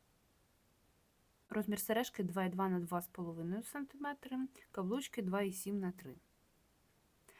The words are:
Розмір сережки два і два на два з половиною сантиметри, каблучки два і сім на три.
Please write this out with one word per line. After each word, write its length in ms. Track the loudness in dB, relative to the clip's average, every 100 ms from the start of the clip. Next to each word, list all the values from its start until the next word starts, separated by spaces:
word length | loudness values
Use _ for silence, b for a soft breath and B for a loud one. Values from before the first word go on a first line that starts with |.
| _ _ _ _ _ _ _ _ _ _ _ _ _ _ _
Розмір 320 | 0 2 0
сережки 420 | 2 2 2 2
два 220 | 0 4
і 40 | 2
два 180 | 4 4
на 120 | 4
два 200 | 2 0
з 80 | -2
половиною 540 | -4 -6 -2 -2 -2
сантиметри, 760 | -2 -6 -6 -6 -6 -6 -4 -2 -2 B B
каблучки 500 | -2 0 0 0 -2
два 200 | 0 2
і 100 | 2
сім 280 | 0 -2 0
на 120 | 0
три. 220 | -2 -10 -14 -18 _ _ _ _ _ _ _ _ _ -20 B